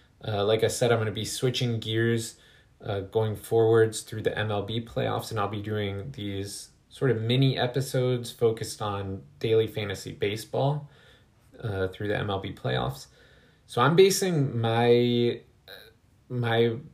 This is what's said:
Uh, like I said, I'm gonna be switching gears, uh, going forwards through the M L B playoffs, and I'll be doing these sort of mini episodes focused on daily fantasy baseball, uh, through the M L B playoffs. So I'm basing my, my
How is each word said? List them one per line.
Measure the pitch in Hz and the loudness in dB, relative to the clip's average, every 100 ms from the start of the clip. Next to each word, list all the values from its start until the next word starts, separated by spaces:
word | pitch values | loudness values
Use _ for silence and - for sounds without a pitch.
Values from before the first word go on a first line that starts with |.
| _ _ - | _ _ -6
Uh, | 104 | -2
like | 101 110 | 2 2
I | 110 | 2
said, | - 120 | 2 2
I'm | 113 | 2
gonna | 110 | 0
be | 107 104 | -4 -6
switching | - 131 120 123 113 | -4 -2 -2 -2 -4
gears, | 110 110 113 117 113 - - - _ _ | -2 0 0 0 -4 -12 -20 -20 _ _
uh, | - 98 | -8 -6
going | 95 113 110 98 | -4 -2 -2 -4
forwards | - 117 110 113 113 110 | 0 4 6 6 4 2
through | - 110 | -10 -6
the | 101 - | -4 -2
M | 107 | -2
L | 104 | -2
B | 101 113 | -4 -6
playoffs, | 113 - 113 107 - | -6 -4 -4 -4 -4
and | 113 | -4
I'll | 101 | -4
be | 107 | -4
doing | 101 107 101 101 98 120 | -6 -4 -4 -6 -8 -10
these | 101 98 101 - - _ _ | -8 -6 -8 -10 -16 _ _
sort | - 135 | -2 0
of | 107 | 0
mini | 113 127 135 123 | 0 2 2 2
episodes | 113 143 - 131 127 123 117 | 0 -2 -2 0 0 -2 -4
focused | - 117 110 107 - | 0 0 2 -6 -8
on | 107 101 98 95 - - | -6 -4 -6 -8 -12 -6
daily | 117 110 110 | 2 2 2
fantasy | 110 101 95 98 | -2 -6 -6 -10
baseball, | - 101 107 - 127 135 151 - - - - _ _ _ - | -4 -4 -4 -6 -2 0 -2 -6 -18 -20 -20 _ _ _ -10
uh, | 113 95 92 | -6 -2 -4
through | - 104 | -4 -4
the | 95 | -2
M | 104 | -2
L | 98 | -4
B | 98 | -6
playoffs. | 95 123 127 123 135 - _ - - _ _ - | -8 -4 -2 -4 -6 -12 _ -20 -20 _ _ -8
So | - | 0
I'm | 127 170 | 4 8
basing | 196 190 190 165 135 113 | 6 6 0 2 0 0
my, | 113 113 120 120 120 120 120 - - _ - - - _ _ _ - | 0 4 6 6 6 2 2 0 -8 _ -20 -20 -20 _ _ _ -8
my | 123 117 113 117 113 - | -4 0 4 4 2 -10